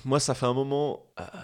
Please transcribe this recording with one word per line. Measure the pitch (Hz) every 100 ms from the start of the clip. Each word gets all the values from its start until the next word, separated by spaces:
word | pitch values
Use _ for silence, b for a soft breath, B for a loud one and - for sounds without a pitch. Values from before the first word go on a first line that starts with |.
moi | 127 139
ça | -
fait | 127 127
un |
moment, | 127 135 143 147 - - -
euh, | 85 -